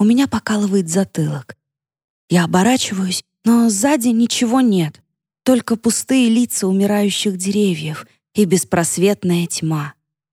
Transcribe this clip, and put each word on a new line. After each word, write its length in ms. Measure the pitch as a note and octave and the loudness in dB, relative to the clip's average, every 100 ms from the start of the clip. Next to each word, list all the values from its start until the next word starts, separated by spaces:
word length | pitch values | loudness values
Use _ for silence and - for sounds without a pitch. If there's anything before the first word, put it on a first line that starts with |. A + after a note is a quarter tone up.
У 20 | |
меня 220 | G#3 A#3+ C#4 | 2 2 0
покалывает 640 | A3+ - G#3+ G3+ G3 E3 | -2 -2 -2 0 0 0
затылок. 680 | F#3 F#3 - D3+ C#3+ - - _ _ _ _ _ _ _ | -2 -2 -4 -4 -6 -12 -20 _ _ _ _ _ _ _
Я 160 | F3 | 0
оборачиваюсь, 800 | E3 F3+ A3 C4 - F#3+ F#3 F3 - _ | 2 2 2 0 -2 -4 -4 -6 -10 _
но 260 | A3 A#3 A#3 | 0 2 2
сзади 380 | G3 C#4 D4+ B3 | 0 0 0 0
ничего 520 | A3+ A#3 - A#3 C4 | 0 0 0 0 2
нет, 400 | B3 F#3+ D#3 - _ _ _ _ | 2 2 0 -6 _ _ _ _
только 320 | - B3 - A3+ | 0 0 0 -2
пустые 520 | A#3 G3+ - C4+ A#3 | -2 -2 0 2 2
лица 380 | A3+ A#3 - F#3+ | 2 0 -2 -2
умирающих 720 | F#3+ G3+ G#3 G3+ - G#3 F#3 | 0 0 0 0 -2 -4 -4
деревьев 720 | F#3+ G3+ G3+ D#3+ D#3 D#3 - _ _ | -2 0 0 0 -6 -10 -14 _ _
и 100 | - | 0
беспросветная 1040 | F#3 F#3 - F3 E3 - G3 G3+ F3+ E3+ E3+ | 2 2 0 -2 -2 0 0 0 0 0 -2
тьма. 480 | - D#3+ D#3 D3 - _ _ _ | -4 -4 -4 -6 -12 _ _ _